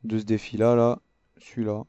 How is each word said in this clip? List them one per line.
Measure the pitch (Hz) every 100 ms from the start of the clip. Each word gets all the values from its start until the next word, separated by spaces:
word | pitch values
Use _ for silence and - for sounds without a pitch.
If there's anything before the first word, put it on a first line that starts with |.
de | 110 110
ce |
défi-là, | 107 110 - - 113
là, | 120 117 - _ _ _ _
celui-là. | - - 110 104